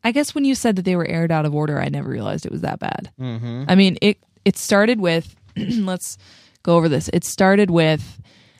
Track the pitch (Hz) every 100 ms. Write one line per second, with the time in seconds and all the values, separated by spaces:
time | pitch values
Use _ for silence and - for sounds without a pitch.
0 | 226 254 294 302 277 262 233 190 180 180
1 | 170 165 165 160 151 147 151 143 143 143
2 | 131 131 101 - - - - - - -
3 | - - 127 113 117 120 143 185 196 160
4 | 202 202 _ _ 202 - - 202 220 240
5 | 180 165 - _ _ - 208 233 190 185
6 | - - _ - _ _ - 170 165 143
7 | - 175 - - 190 202 196 170 156 156
8 | - - - _ _